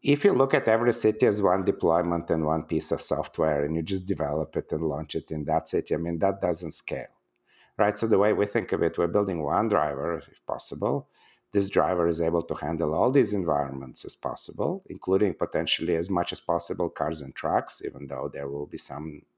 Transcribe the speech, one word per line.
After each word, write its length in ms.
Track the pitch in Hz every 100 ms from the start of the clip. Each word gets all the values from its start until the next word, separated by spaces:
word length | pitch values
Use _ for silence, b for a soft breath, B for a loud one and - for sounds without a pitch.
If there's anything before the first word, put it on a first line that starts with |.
if 240 | - 143
you 80 | 202
look 220 | 139 135
at 140 | 143 117
every 240 | 113 120
city 340 | 113 107 107 120
as 160 | 104
one 220 | 98 92
deployment 680 | 95 95 90 82 87 85 82
and 160 | 82 78
one 160 | 80
piece 300 | 80 80 -
of 100 | 78
software, 640 | - 73 76 - 78 73
and 100 | 73
you 80 | 80
just 240 | 82 95 92
develop 500 | 82 73 76 76 -
it 140 | -
and 140 | 80
launch 320 | 80 73 78 82
it 160 | -
in 120 | 78 73
that 220 | 80 -
city, 240 | 87 -
I 60 | 80
mean, 220 | 82 85
that 200 | 98 98
doesn't 300 | 92 82 85
scale, 380 | - - 69 58 _ _ _ b b b -
right? 220 | 104 104
So 80 | 113
the 100 | 101
way 160 | 104
we 140 | 95 101
think 240 | 117 92
of 100 | 90
it, 120 | 85 80
we're 120 | 85
building 340 | 101 101 85
one 240 | 73 87 110
driver, 520 | 98 76 69 78 82
if 280 | - - -
possible. 640 | - - 73 104 139 139 b b b _
This 180 | 104 98
driver 380 | 92 78 90 85
is 140 | 82
able 220 | 82 85
to 120 | 82
handle 400 | 78 76 82 80
all 160 | 80 110
these 220 | 139 110
environments 720 | 104 85 71 69 67 65 -
as 100 | -
possible, 680 | - 65 - - - 123 190 -
including 460 | 92 - 95 101
potentially 600 | 85 85 82 80 - 82 82
as 140 | 85
much 200 | 90 87
as 100 | 87
possible 500 | - 85 - 90 87
cars 300 | - 78 78
and 140 | 69
trucks, 480 | - 78 98 - -
even 220 | - - 69
though 240 | 65 71
there 160 | 69 69
will 180 | 71 71
be 120 | 80
some 440 | - 73 78 73 _